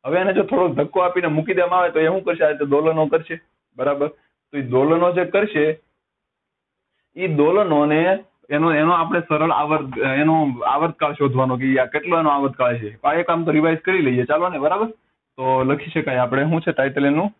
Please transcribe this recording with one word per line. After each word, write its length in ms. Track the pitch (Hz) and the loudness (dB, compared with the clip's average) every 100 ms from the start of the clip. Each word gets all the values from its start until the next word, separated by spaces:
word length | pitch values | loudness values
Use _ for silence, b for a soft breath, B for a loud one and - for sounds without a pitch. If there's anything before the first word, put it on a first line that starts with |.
| - | -2
હવે 140 | 175 | -2
એને 120 | 190 | 0
જો 100 | 190 | 0
થોડો 420 | 190 269 180 135 | 0 0 0 0
ધક્કો 160 | 143 190 | -2 0
આપીને 260 | 180 180 170 | 0 0 -2
મૂકી 280 | 151 160 | -2 -2
દેવામાં 260 | 185 175 180 | 0 2 2
આવે 100 | 175 | 2
તો 100 | 156 | 2
એ 60 | 160 | 0
શું 140 | 190 | 0
કરશે? 240 | 190 165 | -4 0
આ 40 | 151 | 0
રીતે 160 | 143 | 0
દોલનો 420 | 147 143 160 160 156 | 0 2 2 0 0
કરશે, 340 | 160 160 165 _ _ _ - | 0 -4 -14 _ _ _ -6
બરાબર? 320 | 139 143 147 - _ _ _ | -4 -2 -4 -6 _ _ _
તો 60 | 143 | -8
એ 40 | |
દોલનો 500 | 127 127 147 165 175 | -2 2 4 4 2
જે 120 | 175 | 2
કરશે, 560 | 175 196 208 156 151 156 _ _ _ _ _ _ _ _ _ _ _ _ _ - | 0 0 0 0 0 -2 _ _ _ _ _ _ _ _ _ _ _ _ _ -8
એ 100 | 185 | -4
દોલનોને 960 | 147 151 196 196 147 147 151 175 190 - _ _ | 2 2 2 2 2 2 2 2 0 -4 _ _
એનો, 220 | 147 165 | 0 2
એનો 200 | 151 160 | 2 2
આપણે 280 | 175 165 175 | 2 0 -2
સરળ 320 | 165 151 165 | -2 0 0
આવર્ત-, 460 | 147 151 156 135 117 | 0 0 -2 -4 -4
એનો 640 | 135 135 156 160 147 120 - | -2 2 2 2 0 -2 -2
આવર્તકાળ 480 | 139 165 - 151 | 0 -2 -2 -4
શોધવાનો 420 | 147 139 127 131 123 | 0 0 2 0 0
કે 220 | 131 135 | 0 0
આ 60 | |
કેટલો 340 | 127 151 147 170 | 0 -2 -2 0
એનો 120 | 156 | 2
આવર્તકાળ 480 | 143 139 120 123 117 | 0 -2 0 -2 -2
છે. 200 | 107 110 | -8 -4
આ 100 | 143 | -2
એક 160 | 160 175 | -2 0
આમ 140 | 170 | -2
તો 60 | 165 | 0
revise 280 | 156 160 160 | 2 2 0
કરી 240 | 185 190 | -2 0
લઈએ, 220 | 139 123 | 2 0
ચાલો 240 | 120 156 180 | 0 0 0
ને, 100 | 151 | -2
બરાબર? 280 | 147 196 220 220 _ _ _ - | -2 -2 -4 -8 _ _ _ -6
તો 260 | 131 131 | -2 0
લખી 280 | 131 143 160 | 0 -2 -4
શકાય 280 | 160 147 127 | -6 -2 -2
આપણે, 240 | 123 135 | 0 0
શું 180 | 151 165 | 0 0
છે 120 | 170 | -2
title 320 | 151 135 143 | -2 -2 0
એનું? 300 | 139 147 208 - | 0 0 -2 -6